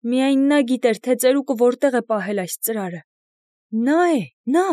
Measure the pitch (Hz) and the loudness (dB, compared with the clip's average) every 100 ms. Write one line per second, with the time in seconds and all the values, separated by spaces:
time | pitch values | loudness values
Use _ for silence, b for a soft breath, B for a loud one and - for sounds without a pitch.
0 | 233 254 269 269 277 294 240 254 240 214 | -2 0 2 2 4 2 2 0 0 -2
1 | 254 247 254 277 269 226 247 254 285 247 | -2 0 2 0 -2 0 0 2 0 0
2 | 233 214 185 202 180 - 220 220 190 175 | -2 -4 -2 -6 -6 -8 -6 -6 -6 -10
3 | _ _ _ _ _ _ _ 220 240 320 | _ _ _ _ _ _ _ -2 0 2
4 | 349 294 147 _ - 311 381 | 2 0 -4 _ -2 0 0